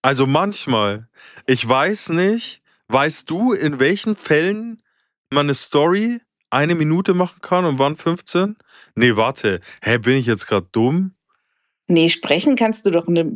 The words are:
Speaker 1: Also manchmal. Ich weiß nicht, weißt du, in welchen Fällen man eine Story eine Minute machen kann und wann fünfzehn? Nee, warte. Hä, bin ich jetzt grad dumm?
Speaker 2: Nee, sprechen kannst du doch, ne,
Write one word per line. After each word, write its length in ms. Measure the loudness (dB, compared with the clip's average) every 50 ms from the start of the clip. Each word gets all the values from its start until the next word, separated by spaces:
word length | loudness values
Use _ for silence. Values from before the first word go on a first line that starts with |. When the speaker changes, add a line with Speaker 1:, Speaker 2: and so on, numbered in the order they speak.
Speaker 1:
Also 240 | 0 0 2 2 2
manchmal. 800 | 2 2 2 2 0 -4 -6 -4 -2 0 2 2 0 -2 -4 -10 _ _ _ -20 -20 -20 -12 _
Ich 200 | -2 -2 0 2 0
weiß 420 | 2 2 2 0 -2 -4 -4 -4
nicht, 520 | -2 0 2 0 0 -2 -4 -10 -16 _ _ _ _ _ _ _
weißt 400 | 0 0 2 0 -2 -6 -6 -6
du, 240 | -2 0 0 0 0
in 260 | 0 0 -2 0 2
welchen 340 | 2 2 2 0 -2 -4 -4
Fällen 680 | -4 -2 0 0 2 2 0 -2 -4 -8 -12 -14 -16 _ _ _ _ _ _ _ _ _ _
man 160 | 0 0 0
eine 80 | 0 0
Story 680 | -2 -4 0 0 2 2 4 2 0 0 -2 -4 -6 _ _ _ _ _ _
eine 240 | -2 0 0 0 0
Minute 380 | 0 0 0 0 0 2 0 0
machen 260 | 0 0 -2 -4 _
kann 240 | -6 -2 -2 0 0
und 140 | 0 0 0
wann 160 | 0 0 -2
fünfzehn? 600 | -2 -4 -4 -4 -4 -6 -4 -2 -2 -2 -2 -4 _ _ _ _ -20 -20 _ _
Nee, 220 | 2 2 2 4
warte. 440 | 2 0 -2 -2 -2 -2 -2 -2 -2 -8 -14 -20 _
Hä, 180 | -2 -2 -2 0
bin 180 | 2 2 0
ich 100 | 2 2
jetzt 200 | 0 -2 -2 -2
grad 200 | -2 -2 -2 -2 _
dumm? 420 | -2 0 0 2 2 0 -2 -2 _ _ _ _ _ _ _ _ _ _ _ _ _ _ _ 0
Speaker 2:
Nee, 200 | 2 4 4 2
sprechen 460 | 0 -2 -2 -2 -2 0 2 0 2
kannst 300 | 2 0 -2 -2 0 -2
du 40 | 0
doch, 160 | 0 0 0 0
ne, 240 | 0 0 0 -2 -2